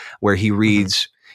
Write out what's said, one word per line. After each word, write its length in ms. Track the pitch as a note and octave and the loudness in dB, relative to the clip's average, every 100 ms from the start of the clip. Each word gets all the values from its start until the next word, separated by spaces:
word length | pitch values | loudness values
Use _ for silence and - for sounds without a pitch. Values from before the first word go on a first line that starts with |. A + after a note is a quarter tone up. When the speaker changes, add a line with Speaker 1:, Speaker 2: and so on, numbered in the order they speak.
| - - | -20 -4
Speaker 1:
where 160 | G#2 F#2+ | 0 0
he 140 | G#2+ | 0
Speaker 2:
Mm-hmm. 100 | G#2 | 2
Speaker 1:
reads, 500 | A2 G#2 F#2+ - - _ _ | 2 2 0 -2 -6 _ _